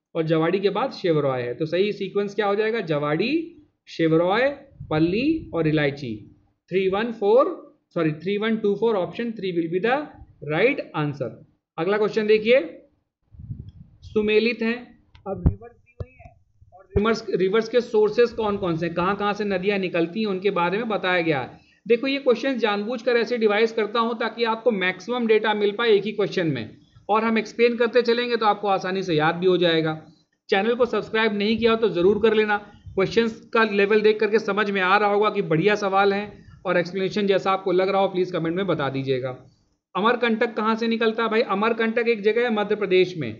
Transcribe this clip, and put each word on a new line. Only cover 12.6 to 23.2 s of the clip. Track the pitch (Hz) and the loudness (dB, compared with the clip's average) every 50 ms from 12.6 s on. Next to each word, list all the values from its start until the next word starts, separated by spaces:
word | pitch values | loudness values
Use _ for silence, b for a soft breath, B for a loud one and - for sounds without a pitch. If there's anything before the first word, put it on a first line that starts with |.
| 330 - - - - _ _ _ _ _ _ _ _ _ - - - - - - - - - - - - _ - - | 4 0 -10 -16 -20 _ _ _ _ _ _ _ _ _ -20 -18 -14 -14 -14 -14 -14 -18 -20 -20 -20 -20 _ -20 -12
सुमेलित | - - 214 208 208 214 214 220 240 233 - | -6 -2 -2 0 2 2 2 2 2 0 -2
हैं। | 226 226 240 247 - - - _ _ _ _ - - | -2 -4 -4 -4 -8 -16 -20 _ _ _ _ -14 -10
अब | 196 196 180 175 - | -10 -4 2 2 2
rivers | - - - 240 | 0 0 -10 -20
दी | _ _ _ _ _ | _ _ _ _ _
हुई | - - 508 | -18 -18 -18
हैं | 523 - 679 - _ _ _ _ _ _ - _ | _ -20 -20 -20 _ _ _ _ _ _ -20 _
और | - - - _ | -20 -20 -10 _
rivers, | - 202 208 226 220 214 - - | -2 0 2 2 0 -2 -2 -2
rivers | - 175 185 190 196 226 220 220 | 0 0 2 2 2 0 0 2
के | 254 240 | 0 0
sources | 226 - - 214 214 202 - 233 240 226 | 0 2 2 2 2 4 4 4 2 2
कौन | - - 220 208 202 | 2 -2 -2 -2 -2
कौन | 196 190 175 165 | -2 0 -2 -2
से | 160 175 | -2 -2
हैं, | 170 170 | -4 -2
कहाँ | 175 175 190 202 | 0 0 0 0
कहाँ | 202 202 202 196 | 0 -2 -2 -2
से | 208 208 | -2 -2
नदियाँ | 202 196 180 180 208 208 196 | -2 -2 -2 0 0 0 0
निकलती | 185 170 175 170 165 165 170 220 | -2 -2 0 0 0 0 -2 -2
हैं, | 220 208 | -2 -2
उनके | 190 185 190 202 | -2 -2 -2 0
बारे | 180 170 170 175 185 214 | 0 0 0 0 0 -2
में | 240 226 | -2 -2
बताया | 208 180 190 180 180 180 | -4 -2 0 0 0 0
गया | 165 160 147 135 | 2 0 0 -2
है। | 120 - B B B B B B B | -2 -8 B B B B B B B
देखो, | 196 233 233 254 | 0 0 2 2
ये | 269 277 277 | -2 -2 0
क्वेश्चन | 269 262 233 226 269 269 269 226 | 2 2 0 2 0 -4 -2 0
जानबूझकर | 226 214 202 202 208 226 262 226 233 254 240 | 0 0 0 0 -2 -4 -6 -4 -2 0 2
ऐसे | 233 | 2